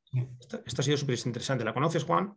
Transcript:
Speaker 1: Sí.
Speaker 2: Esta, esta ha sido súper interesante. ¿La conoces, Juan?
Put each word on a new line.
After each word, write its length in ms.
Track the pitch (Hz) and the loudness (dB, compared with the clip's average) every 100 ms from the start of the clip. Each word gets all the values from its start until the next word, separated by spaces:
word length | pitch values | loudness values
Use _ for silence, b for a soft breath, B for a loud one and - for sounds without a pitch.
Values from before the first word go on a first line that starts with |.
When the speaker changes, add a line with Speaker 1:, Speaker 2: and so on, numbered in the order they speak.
| _ | _
Speaker 1:
Sí. 220 | 127 123 - | -2 -2 -6
Speaker 2:
Esta, 240 | - - - | -12 -10 -6
esta 160 | - | -2
ha 40 | 139 | 2
sido 120 | 143 | 2
súper 220 | 139 117 | 2 0
interesante. 400 | 123 117 - 131 | -2 -4 -2 0
¿La 120 | 110 113 | 0 2
conoces, 280 | 160 165 | 2 2
Juan? 300 | 165 170 196 | 2 2 2